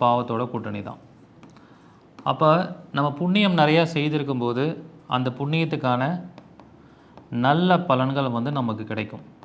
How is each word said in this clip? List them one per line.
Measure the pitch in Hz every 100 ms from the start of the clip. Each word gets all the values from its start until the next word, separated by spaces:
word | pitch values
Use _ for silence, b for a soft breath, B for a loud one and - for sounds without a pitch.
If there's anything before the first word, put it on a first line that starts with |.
பாவத்தோட | 123 120 117 113 123
கூட்டணி | 120 104 104 107
தான். | 113 - - - - - B B B B B - - -
அப்ப | 135 156 160 175 - - 143
நம்ம | 143 139
புண்ணியம் | 175 196 208 170
நிறையா | 151 160 165 165
செய்திருக்கும் | 147 151 135 131 120
போது | 120 147 - - - - 127
அந்த | 127 127
புண்ணியத்துக்கான | 139 160 160 156 127 123 135 175 - - - - - B B B B B - 120 127
நல்ல | 156 180 175 180
பலன்கள் | 131 131 139 135 117
வந்து | 123 143
நமக்கு | 120 107 107
கிடைக்கும். | 110 107 107 - -